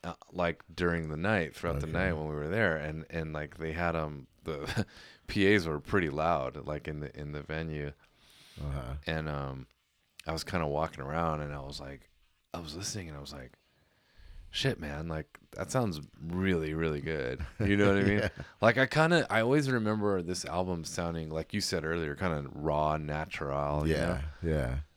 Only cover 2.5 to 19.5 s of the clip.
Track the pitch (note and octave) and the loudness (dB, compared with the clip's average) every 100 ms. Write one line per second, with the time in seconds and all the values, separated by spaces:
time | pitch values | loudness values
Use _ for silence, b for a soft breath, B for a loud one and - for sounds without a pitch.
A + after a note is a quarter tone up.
2.5 | G2+ G#2 D#2 D2+ D#2 D#2 E2+ D#2+ D2+ D2+ | 2 4 2 -2 -6 -4 -4 -4 -4 -6
3.5 | - D#2+ D#2+ F2 E2 D#2 D2 C2 _ - | -6 -6 0 0 0 -2 -6 -14 _ -8
4.5 | D2+ D2 - - B B B - G#2 G2 | -6 -4 -2 -2 B B B -6 4 8
5.5 | G#2 E2 D2+ - G2+ D#2+ C#2+ D#2+ E2 C2 | 8 6 -2 2 2 2 2 2 2 0
6.5 | D2 C#2 D2+ - D2+ D2 - D2 D2 C#2+ | -6 -6 -6 -6 -6 -8 -8 -8 -8 -6
7.5 | D#2 D#2+ D2+ C#2+ C#2 B B B B B | -6 -4 -4 -6 -8 B B B B B
8.5 | - D2 C#2 B1 C#2 D#2 D#2+ D#2 C#2+ C#2 | -10 -6 -6 -6 -8 -4 -4 -2 -4 -6
9.5 | C2+ C2 _ _ _ _ _ - D#3+ - | -8 -14 _ _ _ _ _ -8 -6 -4
10.5 | F2+ D#2 D2 D#2+ - C2+ D#2+ E2 D#2 D2 | -2 0 0 -2 -4 -6 -2 0 0 -4
11.5 | C#2+ C#2 C#2+ C#2 C#2 - _ _ _ _ | -8 -10 -10 -12 -14 -18 _ _ _ _
12.5 | - E2 D#2 G2+ G#2 E2+ D2 C#2+ C#2+ B1+ | -12 -10 -8 -6 -6 -8 -10 -12 -14 -16
13.5 | - b b b b b b b b b | -20 b b b b b b b b b
14.5 | - C3+ A2+ D2+ D2 E2 D#2 D#2 - _ | 0 0 0 -6 -6 -4 -4 -6 -14 _
15.5 | - F#2 C3 A2+ D2+ C#2+ - E2 F2+ F#2+ | -8 -2 0 0 -2 -8 -12 -4 0 4
16.5 | F2 D#2 D#2 D#2+ D2 D2 D#2 B1+ C2 - | 2 2 0 0 0 -2 -2 -2 -4 -8
17.5 | - G2+ G2+ G2+ G2 G2 G#2 G#2 B B | -2 2 6 6 6 6 4 0 B B
18.5 | B A2 A#2+ C3+ D3+ D#3+ E3+ A#2+ A2 A2+ | B 4 6 4 4 6 6 4 2 4